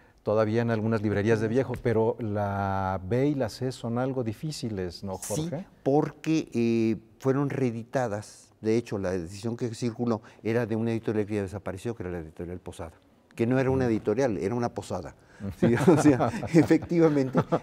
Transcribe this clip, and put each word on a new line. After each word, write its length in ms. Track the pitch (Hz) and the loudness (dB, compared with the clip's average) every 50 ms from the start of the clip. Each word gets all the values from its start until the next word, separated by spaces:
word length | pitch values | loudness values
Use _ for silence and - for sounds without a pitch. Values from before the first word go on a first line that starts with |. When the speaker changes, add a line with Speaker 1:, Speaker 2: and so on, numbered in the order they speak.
| - _ _ - _ | -20 _ _ -8 _
Speaker 1:
todavía 380 | - 104 110 110 107 107 117 | 0 2 2 2 2 2 0
en 100 | 117 117 | 2 2
algunas 300 | 117 110 104 110 113 110 | 0 0 0 0 0 0
librerías 400 | 104 107 101 101 101 110 113 107 | 0 0 0 2 2 2 2 2
de 60 | 110 110 | 2 0
viejo, 240 | 110 131 131 131 135 135 - | 0 0 0 0 -4 -4 -2
pero 320 | 120 110 110 113 110 - - | 0 2 2 2 2 0 -2
la 840 | 123 107 101 104 104 101 98 98 101 98 98 98 95 95 95 95 92 | -4 -4 -2 -2 -2 -2 -2 -2 -2 -2 -2 -2 -2 -2 -2 -4 -4
B 240 | 92 113 123 135 147 | -2 0 0 2 0
y 80 | 151 | 0
la 140 | 139 123 107 | 0 -4 -4
C 240 | - - 123 131 127 | -4 -6 -6 -6 -6
son 240 | - - 117 117 120 | -6 -6 -4 -2 -2
algo 260 | 127 135 131 131 123 | -2 -2 -2 -4 -4
difíciles, 800 | 110 104 - - 156 147 - - 117 107 95 92 90 85 - - | -4 -6 -6 -8 -8 -8 -6 -6 -6 -4 -4 -4 -6 -6 -8 -8
¿no, 140 | 98 95 92 | -8 -8 -8
Speaker 2:
Sí, 240 | - - 104 156 156 170 | -6 -6 -4 -4 -4 -4
Speaker 1:
Jorge? 160 | 170 160 196 - - _ _ | -6 -8 -10 -12 -18 _ _
Speaker 2:
porque, 640 | 139 135 151 151 147 - - - 156 160 160 - - - | 2 2 2 2 0 -4 -8 -4 0 0 0 -2 -2 0
eh, 420 | 117 117 117 117 113 110 113 110 - - - - _ | 0 2 2 2 2 2 2 0 -2 -6 -12 -20 _
fueron 300 | - 135 131 139 147 139 | -2 0 0 2 0 -2
reeditadas. 920 | 127 127 131 123 113 117 113 - - 139 127 117 101 104 104 - - - - - _ _ | -2 -2 -2 -2 -2 -4 -8 -4 -2 -2 -2 -2 -2 -6 -8 -10 -18 -20 -20 -20 _ _
De 160 | - 107 110 120 | 0 2 2 2
hecho, 200 | 117 - 120 101 | 2 0 -4 -2
la 140 | 95 90 | -2 -2
decisión 460 | 92 95 85 85 101 101 104 117 117 117 | -2 -2 -4 -6 -10 -8 -6 -6 -4 -4
que 160 | 127 117 113 | -4 -6 -4
circuló 460 | - - 120 113 113 120 120 113 107 - - - - - | -4 -4 -4 -4 -2 -2 0 0 -2 -4 -10 -20 -8 -4
era 220 | 104 113 117 123 | -2 0 0 0
de 100 | 104 113 | 0 -2
una 160 | 110 113 117 | -2 0 0
editorial 340 | 113 113 110 - 107 107 104 98 | -2 -2 -2 -2 0 0 -2 0
que 80 | 107 | -2
ya 60 | 104 98 | -4 -4
desapareció, 520 | 95 101 101 - - 92 92 - 120 113 | -4 -6 -8 -8 -8 -10 -8 -8 -8 -8
que 60 | - 98 | -6 -8
era 80 | 90 | -8
la 80 | 87 87 | -8 -8
editorial 400 | 80 78 80 - 90 82 87 90 | -8 -10 -12 -12 -10 -10 -10 -10
Posada, 340 | - - - - 85 82 - - _ _ _ _ _ _ - | -12 -14 -12 -12 -14 -14 -14 -20 _ _ _ _ _ _ -4
que 100 | - 117 | -2 0
no 140 | 113 127 131 | 2 2 2
era 100 | 131 131 | 2 2
una 160 | 135 135 131 | 2 2 2
Speaker 1:
Mm. 40 | 120 | 2
Speaker 2:
editorial, 480 | 113 104 - - 104 113 139 127 104 78 | 2 2 2 0 2 2 2 0 0 0
era 180 | 80 98 117 | -2 -2 0
una 180 | 123 120 117 - | 0 -2 -2 -4
posada. 420 | - 98 - 104 92 87 - - - _ _ - - | -6 -8 -6 -8 -8 -8 -10 -16 -20 _ _ -18 -12
Speaker 1:
<laughs> 200 | - 98 - - | -10 -10 -2 2
Speaker 2:
Sí, 140 | - 143 117 | 4 4 4
o 260 | 117 - - 165 - | 6 6 6 6 8
sea, 300 | - 151 139 123 143 113 113 - - 104 - | 8 6 6 6 2 0 -2 -4 -4 4 4
efectivamente, 880 | 165 147 - 160 151 - - 170 170 165 160 147 143 135 131 123 131 131 - - - | 4 6 6 4 2 2 2 2 4 4 4 4 2 0 2 0 0 0 2 -2 -2